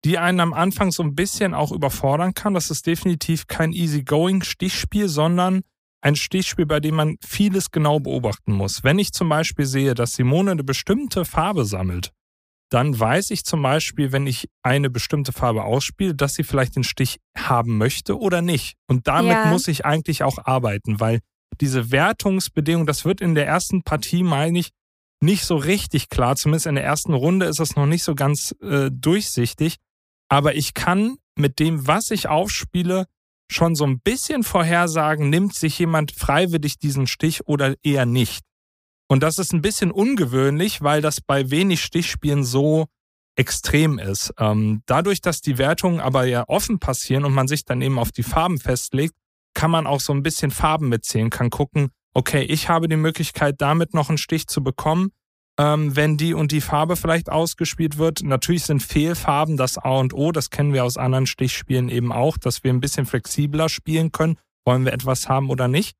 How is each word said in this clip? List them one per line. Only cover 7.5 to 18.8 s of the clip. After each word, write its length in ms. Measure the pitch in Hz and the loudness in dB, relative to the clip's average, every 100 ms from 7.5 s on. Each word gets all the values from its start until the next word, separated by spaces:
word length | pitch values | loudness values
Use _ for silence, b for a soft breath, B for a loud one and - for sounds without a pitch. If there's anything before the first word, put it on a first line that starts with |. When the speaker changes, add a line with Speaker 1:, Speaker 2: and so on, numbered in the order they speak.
| 190 - | 2 -2
Speaker 1:
genau 300 | - 151 151 | 0 2 2
beobachten 520 | 131 131 120 101 - | 0 -2 -2 -4 -2
muss. 300 | 101 95 - | 0 0 0
Wenn 160 | 131 175 | 2 2
ich 140 | 202 | 0
zum 160 | - 175 | -2 0
Beispiel 380 | 151 165 - 139 | 2 0 -2 -2
sehe, 280 | 135 139 | 2 0
dass 180 | 120 117 | 2 -2
Simone 380 | - 127 151 196 | 0 2 2 2
eine 120 | 170 | 0
bestimmte 600 | 135 131 - 208 285 190 170 | -2 -4 0 -2 0 -4 -2
Farbe 380 | 170 170 190 107 | -2 0 0 -2
sammelt, 460 | 98 92 90 - _ _ _ _ _ _ | -2 -4 -4 -8 _ _ _ _ _ _
dann 280 | 123 143 123 | 0 2 2
weiß 320 | 113 151 202 | 2 2 0
ich 140 | 202 | -6
zum 180 | - 165 | -4 -2
Beispiel, 500 | 135 151 - - 139 | 0 0 -2 -2 0
wenn 140 | 135 139 | 0 -2
ich 200 | 123 - _ | -4 -8 _
eine 280 | 123 135 139 | 0 2 2
bestimmte 420 | 123 - 151 131 | -2 -2 -2 -2
Farbe 320 | - 123 110 | -2 -2 -2
ausspiele, 500 | 98 123 - - 190 | 0 -2 -2 -2 -2
dass 200 | 143 139 | 0 -2
sie 100 | - | -2
vielleicht 320 | 160 139 123 - | -2 0 0 -2
den 80 | |
Stich 340 | 123 - 131 - _ - | -4 -2 -4 -4 _ -10
haben 420 | - 123 117 110 | 0 0 2 0
möchte 400 | 117 - - 196 | 0 -2 -4 -2
oder 240 | 214 175 | 0 0
nicht. 320 | 170 156 - - | 0 -2 -4 -14